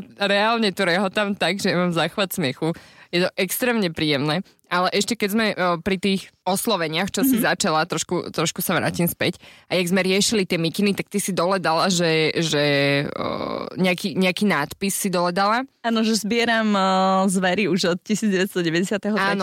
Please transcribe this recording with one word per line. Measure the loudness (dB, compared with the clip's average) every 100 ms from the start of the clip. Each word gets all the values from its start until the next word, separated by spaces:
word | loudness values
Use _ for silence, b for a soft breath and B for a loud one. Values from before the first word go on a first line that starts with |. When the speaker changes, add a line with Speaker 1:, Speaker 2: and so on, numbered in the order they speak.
| -8 -4
Speaker 1:
reálne | 0 2 2 2 0
tu | 0
rehotám | 2 2 0 0 -2
tak, | 0 -2 0
že | 0
mám | 2 2
záchvat | 0 -2 -2 -4
smiechu. | -2 -2 -2 -4 B B B B
Je | 0
to | 0 0
extrémne | -4 -2 0 0 -2
príjemné. | -2 0 0 0 -2 b b _
Ale | 0 0
ešte | 0 -2
keď | -2 -2
sme, | 0 0
e, | 0 0 0
pri | -2 -2
tých | 0 -2 -4 _
osloveniach, | -4 -2 0 -2 -2 -2 -4
čo | 0
si | 2 2
Speaker 2:
Mhm. | 0
Speaker 1:
začala, | 0 0 0 0
trošku, | -4 -2 -4 -4
trošku | -4 -4 -4
sa | -2
vrátim | 0 0 0 -2
späť. | -2 -4 -4 B B B
A | -2
jak | 0
sme | 0
riešili | 2 2 2 0
tie | 0 -2
mikiny, | -2 0 0
tak | 0 -4
ty | -4
si | -2
dole | 0 0 0
dala, | 0 2 2
že, | 2 2 2 2 0
že, | 0 2 2 2 2 2
e, | -2 -4 -4 -4 -6 -6 -8 -2
nejaký, | 0 0 -2 0
nejaký | 0 2
nádpis | 0 0 -2 -6 -6 -2
si | -2
dole | 0 0
dala. | 2 2 0 -2 _
Speaker 2:
Áno, | -2 0
že | 2 0
zbieram, | 0 0 2 2 2
e, | 2 4 4 4 4 2
zvery | 2 2 2 2
už | 2 0
od | -2
tisíc | -2 -2 0
deväťsto | 0 0 0
deväťdesiateho | 0 0 0 -2 -2 0
tretieho. | 0 0